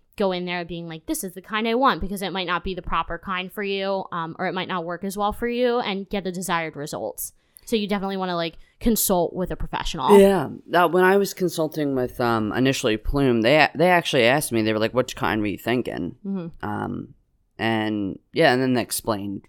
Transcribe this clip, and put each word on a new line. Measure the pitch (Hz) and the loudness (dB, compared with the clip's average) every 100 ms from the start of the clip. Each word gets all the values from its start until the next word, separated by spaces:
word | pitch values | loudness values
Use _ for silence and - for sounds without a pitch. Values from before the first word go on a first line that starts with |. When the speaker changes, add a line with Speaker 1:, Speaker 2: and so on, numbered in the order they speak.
| _ - | _ -4
Speaker 1:
go | 196 | -2
in | 180 180 | -2 -4
there | 175 | -6
being | 170 175 170 | -6 -10 -10
like, | 160 - | -12 -8
"This | 320 190 | -6 -8
is | |
the | 190 | -12
kind | - 214 226 | -8 -4 0
I | 233 | 2
want," | 269 170 | 2 0
because | 190 196 | -4 -6
it | 190 | -4
might | 190 175 | -4 -2
not | 175 | -4
be | 190 | -4
the | 180 | -8
proper | - 170 170 170 | -4 -4 -4 -8
kind | - 180 185 | -6 -6 -6
for | 220 | -8
you, | 202 196 196 190 - | -4 -4 -2 -4 -4
um, | 175 165 - | -8 -8 -6
or | 185 | -4
it | |
might | 180 175 | -4 -4
not | 185 165 | -6 -6
work | 175 | -8
as | 196 196 | -6 -4
well | 208 | -4
for | 202 240 | -2 -4
you | 240 247 240 | 0 0 0
and | - 196 196 | -2 -6 -6
get | 202 | -6
the | 185 | -6
desired | 180 190 170 160 147 | -6 -2 -2 -2 -8
results. | 147 110 104 - - - _ _ - | -10 -8 -8 -8 -12 -14 _ _ -4
So | 226 | -2
you | 202 | 0
definitely | 202 196 196 | -2 -2 -4
wanna, | 185 175 | -4 -2
like, | 165 - - _ | -4 -8 -20 _
consult | 240 214 - 180 165 | 0 2 2 2 0
with | 175 175 | -2 -6
a | 160 | -6
professional. | - - - 165 131 202 | -6 -4 -4 -2 8 10
Speaker 2:
Yeah. | 196 190 131 101 - | 10 6 -2 -8 0
That, | 160 175 | 2 4
when | 180 | 6
I | 185 202 | 6 4
was | 196 | 2
consulting | - 180 165 156 156 143 131 | -2 -2 0 -2 -2 -2 0
with, | 123 - | -2 0
um, | 120 113 107 | 0 2 0
initially | 95 131 131 123 110 | 2 2 2 0 -2
Plume, | - 139 139 117 | 0 2 2 4
they, | 110 151 139 123 | 6 6 4 4
they | 175 | 4
actually | 180 160 143 | 4 2 4
asked | 113 143 147 | 4 4 2
me, | 117 | 0
they | 110 | 0
were | 107 | 0
like, | 110 | 0
"Which | 120 123 - | 0 -2 -4
kind | 92 110 | -2 0
were | 104 | -2
you | 87 | -4
thinking?" | - 123 - 62 87 - 196 | -2 -2 -2 -6 -8 -8 -8
Speaker 1:
Mm-hmm. | 196 170 - 104 | -6 -8 -10 -8
Speaker 2:
Um, | 104 101 92 - - _ _ _ - | -6 -6 -8 -12 -18 _ _ _ -4
and | 113 113 107 107 98 - _ | -2 0 0 -2 -4 -6 _
yeah, | - 160 | 2 4
and | 123 | 4
then | 131 | 2
they | 123 | 0
explained, | 104 - - 104 101 98 | -2 -4 -4 -4 -6 -10